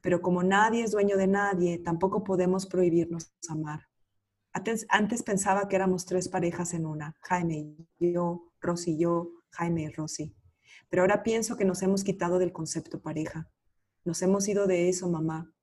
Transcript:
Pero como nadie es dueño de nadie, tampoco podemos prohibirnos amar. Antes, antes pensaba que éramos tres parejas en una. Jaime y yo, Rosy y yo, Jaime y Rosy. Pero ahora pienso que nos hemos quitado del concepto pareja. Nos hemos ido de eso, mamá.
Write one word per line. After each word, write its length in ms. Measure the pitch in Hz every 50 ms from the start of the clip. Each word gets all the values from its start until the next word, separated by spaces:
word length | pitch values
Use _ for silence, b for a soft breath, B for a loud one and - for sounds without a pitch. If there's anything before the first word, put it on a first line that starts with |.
Pero 220 | - 185 175 175 180
como 220 | 185 180 180 180
nadie 400 | 185 196 202 214 226 226 233 233
es 80 | 214 196
dueño 240 | 208 202 202 202
de 100 | 190 190
nadie, 520 | 190 196 202 202 202 202 175 180 175 170 170
tampoco 440 | - 170 170 165 180 190 196 214 196
podemos 440 | - 190 180 185 180 185 190 190
prohibirnos 680 | - - 180 185 175 165 170 165 170 170 165 160 - _ _ - 165
amar. 400 | 160 156 156 151 151 151 - _ _ _ _ _ _ _ _ _ _ _ _ _ _
Antes, 340 | - 190 220 226 220 208 -
antes 360 | - 208 214 202 233 233 -
pensaba 420 | - 208 190 - 202 190 202 196
que 80 | 196 190
éramos 300 | 190 190 190 185 180 -
tres 220 | - 185 185 175 -
parejas 460 | - 190 175 170 170 - 175 170 -
en 120 | 170 160
una. 300 | 156 156 151 151 151 160 _ -
Jaime 520 | - 185 180 175 170 160 151 151 151 151 156 165 _ _ _
y 140 | 175 175 175
yo, 400 | 175 175 170 175 175 - _ _ _
Rosy 320 | - 175 175 175 - 175 160
y 60 | 151
yo, 320 | 170 170 170 170 170 170 - - _ _
Jaime 320 | - - 170 170 170 165 156
y 60 | 156
Rosy. 440 | - - 156 156 - - 156 160 - _ _ - _ B B B B B B B
Pero 140 | - 175 180
ahora 220 | 190 208 202 -
pienso 320 | 226 226 226 220 220 233
que 80 | - 208
nos 180 | 190 180 185 190
hemos 220 | 185 196 196 196
quitado 340 | 202 185 190 175 175 180 180
del 140 | 185 175 180
concepto 500 | - 160 151 - 170 160 - - - -
pareja. 480 | 160 151 147 156 160 - 160 160 - _ _ _ _ _ _ _ _ _ _ _
Nos 180 | 170 165 - 185
hemos 240 | 180 196 202 196
ido 220 | 208 202 202 202 190
de 200 | 185 175 175 180
eso, 200 | 185 180 185 180
mamá. 440 | 170 160 160 160 160 156 165 - _ _